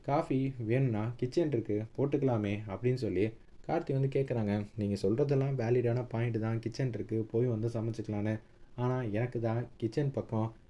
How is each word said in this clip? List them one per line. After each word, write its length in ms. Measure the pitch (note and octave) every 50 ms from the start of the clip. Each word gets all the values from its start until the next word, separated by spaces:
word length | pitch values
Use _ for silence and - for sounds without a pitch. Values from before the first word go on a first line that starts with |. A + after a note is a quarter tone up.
| -
"காஃபி 320 | - C#3 D#3 D#3+ - C#3+ C3 C3+ C3+ C3 - A2+
வேணும்னா 400 | G#2+ A#2+ C3+ C3+ B2+ A2 G#2 G#2+ A#2 B2
கிச்சன் 340 | - B2 B2 - F3 E3+ D3+
இருக்கு, 260 | C3 A#2 G#2 - G#2 G#2 A2 -
போட்டுக்கலாமே" 640 | - - C3+ C#3+ D3 C#3+ C#3 C3 A#2+ A2 G#2 G2+ G#2 G#2 A2
அப்படின்னு 340 | G#2+ F#2+ - A#2 B2 B2+ B2
சொல்லி 240 | A#2+ G2 F#2 F2+ G#2 A2+ - - - - - - -
கார்த்தி 280 | - D3+ E3+ E3+ - C#3
வந்து 160 | C3+ C3+ C3+
கேக்குறாங்க. 420 | C3+ C#3 C3+ C3+ B2+ A#2 G#2+ G2+ G2+ G#2+ G#2 G#2 -
"நீங்க 200 | A2 G#2 G2+ G2+
சொல்றதெல்லாம் 600 | F#2+ - F#2+ A2+ A#2+ D3 C#3 C#3+ C3+ C3+ C#3 C#3
வேலிடான 440 | C3 A2+ A2+ B2 B2+ A#2 A#2 A#2 B2 B2
பாயிண்ட் 320 | - - A2+ A#2 A#2+ A2+ A2
தான், 200 | A2 A2 A2+ A2+
கிச்சன் 340 | - A2+ - - C#3 B2+ G#2+
இருக்கு, 240 | G#2 G2 - A2 A2+ G#2+
போய் 200 | - - A2+ B2
வந்து 220 | B2+ A2+ G#2+ A2 A#2
சமைச்சுக்கலான்னு. 640 | A2+ A2+ A2 A2+ A2 - G#2+ - G#2 G#2 G#2 G#2+ A2 G#2+ - - - - - - -
ஆனா 200 | - B2 B2 B2+ C3 B2+ G#2+
எனக்கு 280 | G2+ G#2+ A#2+ B2 - A#2+
தான் 220 | A2+ A2+ A2+ A#2 A#2+ - -
கிச்சன் 340 | - A#2+ A2 - D3+ C#3+ C#3
பக்கம் 360 | - A2 G2+ - A#2 A2 A2 A2+ - - -